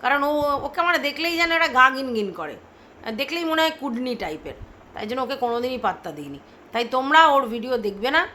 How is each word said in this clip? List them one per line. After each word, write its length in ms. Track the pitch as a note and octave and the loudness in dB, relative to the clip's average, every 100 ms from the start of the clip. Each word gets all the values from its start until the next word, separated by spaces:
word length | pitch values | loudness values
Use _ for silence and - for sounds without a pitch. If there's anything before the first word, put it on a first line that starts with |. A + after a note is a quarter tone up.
কারণ 180 | A#3+ C#4+ D4 | 2 2 2
ও, 40 | D4 D4 C#4 C#4 | 2 0 0 -4
ওকে 120 | D#4+ | -2
আমার 120 | E4+ E4+ C#4 | 2 2 0
দেখলেই 260 | D4 E4 E4+ | -2 -2 0
যেন 100 | E4+ E4 | 0 2
একটা 120 | D#4+ B3+ | 2 6
গা 80 | C4 | 6
গিনগিন 360 | C4+ C4+ A#3 G3+ F3 | 4 -4 -2 -4 -4
করে, 160 | D#3 B2+ - - - - - A3 | -10 -10 -18 -20 -20 -16 -10 -6
দেখলেই 240 | - E4 E4 | -4 -2 -2
মনে 100 | D#4+ | 2
হয় 120 | D#4+ D#4+ | 2 0
কুডনি 320 | C#4 A#3 B3+ A#3+ | -6 -4 -4 -4
টাইপের, 340 | F3 D#3 D#3 B2+ - - - | -6 -8 -12 -14 -16 -20 -18
তাই 100 | - G#3+ | -12 -6
জন্য 120 | B3 B3+ | -4 -4
ওকে 100 | C4+ | -2
কোনোদিনই 360 | B3 A#3 B3 B3+ G#3+ | -2 -2 -2 -2 -4
পাত্তা 240 | F3+ F3+ D3 | -4 -10 -12
দিইনি। 200 | C#3+ C#3 - - - | -12 -14 -18 -20 -8
তাই 120 | A3+ A#3+ | -4 0
তোমরা 260 | B3+ C4+ D#4 D#4+ | 0 4 6 8
ওর 100 | C#4 B3 | 6 2
ভিডিও 200 | A#3 A#3 B3+ G#3 | -4 -4 -2 -2
দেখবে 240 | G3 A#3 D4+ | -4 0 0
না 60 | F4+ | 0